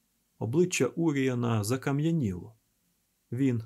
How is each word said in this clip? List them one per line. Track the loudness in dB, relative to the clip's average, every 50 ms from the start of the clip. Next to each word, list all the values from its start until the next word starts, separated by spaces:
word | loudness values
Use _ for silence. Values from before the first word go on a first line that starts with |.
| _ _ _ _ _ _ _ _
Обличчя | -6 -2 2 2 2 2 2 0 0
Уріяна | 0 0 0 0 0 2 2 0 0 0 0 0 2 2 0 0
закам'яніло. | 0 -2 -2 -2 -2 0 0 0 0 0 0 0 -2 -2 -6 -10 -14 -20 _ _ _ _ _ _ _ _ _ _ _ _ _ _ _
Він | -4 0 0 0 0 -2 -4